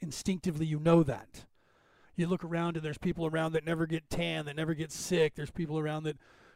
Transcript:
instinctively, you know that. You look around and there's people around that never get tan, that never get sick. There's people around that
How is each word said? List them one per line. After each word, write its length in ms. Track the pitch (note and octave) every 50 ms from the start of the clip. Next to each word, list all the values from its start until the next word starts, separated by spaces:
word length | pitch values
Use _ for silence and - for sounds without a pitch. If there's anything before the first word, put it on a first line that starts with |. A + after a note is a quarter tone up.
instinctively, 640 | - D#3+ - - - G#3 F#3+ F3+ - F3+ D#3 D3+ D#3+
you 140 | D#3 D#3 D3+
know 220 | D3+ E3+ E3 E3+ D#3+
that. 440 | C3+ B2 G2+ - - - - - - _ _ _ _ _ _ _ _ _ _ - - -
You 120 | - E3+
look 180 | E3+ F#3 E3+ -
around 320 | D#3+ E3+ E3+ E3+ E3+ E3
and 80 | D#3+ D#3
there's 140 | D3+ D3+ -
people 280 | - F#3 E3+ - E3
around 260 | D#3+ D#3 D#3+ D#3+ D#3+ D#3+
that 120 | D#3+ D#3
never 220 | D#3+ E3 D#3+ E3
get 240 | D#3 E3 D#3+ - _
tan, 340 | - F3+ E3+ E3+ D#3+ D#3+ D3+
that 120 | D3 C#3
never 180 | D3+ D#3+ D#3 E3
get 180 | D3 D#3+ D3+ -
sick. 420 | - - - F3+ F3 D#3+ D3+ -
There's 160 | - D3 C3+
people 280 | - - E3+ C#3+ D3+ D#3
around 240 | D3+ D3+ D3+ D#3 D#3
that 140 | D#3 D3 - - - - - - - -